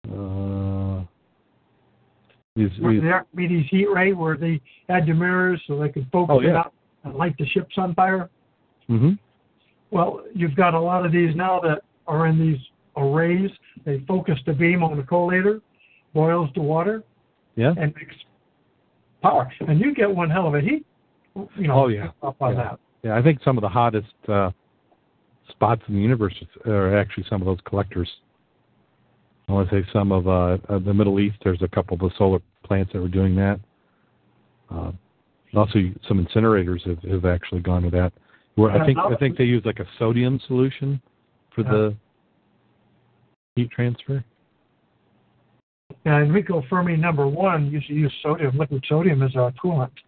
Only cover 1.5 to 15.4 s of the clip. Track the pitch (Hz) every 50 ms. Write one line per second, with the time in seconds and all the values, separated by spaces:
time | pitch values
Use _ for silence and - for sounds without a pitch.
1.5 | _ _ _ _ _ _ _ _ _ _ _ _ _ _ _ _ _ _ _ _
2.5 | _ 113 107 95 90 101 107 117 110 104 156 165 180 185 - _ - 175 180 170
3.5 | 180 170 143 135 196 190 202 202 196 180 185 196 196 180 160 160 156 139 170 165
4.5 | 165 147 _ - - _ _ - 180 180 160 156 160 160 175 180 180 180 185 185
5.5 | 180 160 - - 143 143 147 147 143 147 131 127 - 180 175 156 147 131 127 165
6.5 | 170 - 170 - _ _ _ _ _ _ _ 143 - 135 165 175 139 - 156 -
7.5 | - 190 175 _ - 196 185 180 170 190 185 190 190 190 175 175 _ _ _ _
8.5 | _ _ _ _ _ _ _ - 117 110 123 165 202 202 _ _ _ _ _ _
9.5 | _ _ _ _ _ _ _ _ 214 180 160 - - - - - - 196 170 160
10.5 | 135 196 185 175 160 165 170 175 180 185 180 170 160 175 170 165 151 165 180 190
11.5 | 185 180 170 160 151 151 _ _ _ _ _ - 151 156 165 160 160 160 160 160
12.5 | 151 127 127 - _ _ _ _ _ 147 139 139 143 160 165 170 175 185 196 196
13.5 | - _ _ - _ - - 156 139 135 135 - 190 185 - - 156 131 - 170
14.5 | 151 131 165 170 180 180 160 160 151 147 131 - 175 175 175 175 180 185